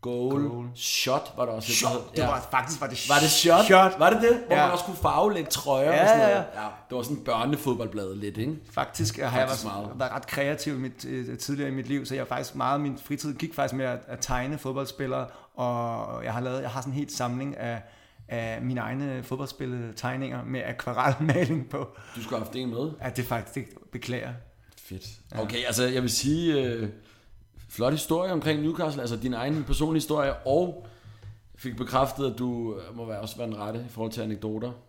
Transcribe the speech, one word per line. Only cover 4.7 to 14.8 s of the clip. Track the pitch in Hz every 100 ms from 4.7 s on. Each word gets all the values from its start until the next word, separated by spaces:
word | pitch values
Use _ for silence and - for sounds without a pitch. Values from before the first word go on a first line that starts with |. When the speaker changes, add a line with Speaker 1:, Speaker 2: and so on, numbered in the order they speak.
Speaker 1:
også | 180
kunne | 180 170
farvelægge | 156 143 208 196 151
trøjer | - 143 135 143
Speaker 2:
Ja, | 151
Speaker 1:
og | 190
sådan | 226
noget. | 220
Speaker 2:
ja, | 202
ja. | 160 104
Speaker 1:
Ja, | 107 - -
det | 127
var |
sådan | 123 139
børnefodboldblad | 101 113 123 147 139 117 110 104 95
lidt, | 95 104 107
ikke? | 123 156 -
Speaker 2:
Faktisk | - 135 - 107 -
har | 135 123
jeg | 131
Speaker 1:
Faktisk | 131 107
Speaker 2:
været, | 98
Speaker 1:
meget. | 107 113
Speaker 2:
været | 127
ret | 113 -
kreativ | - 139 151 156
i | 139
mit, | 131 123
øh, | 127 127 127 123
tidligere | - 143 143
i |
mit | 135 120
liv, | 139 123
så |
jeg | 131
har | 123
faktisk | 127 131
meget | 139 123
af | 143
min | 143 131
fritid | - 143 151
gik | 127 160
faktisk | 160 139 127
med |
at, | 131 123 -
at | 120
tegne | - 127 127 147
fodboldspillere, | 131 135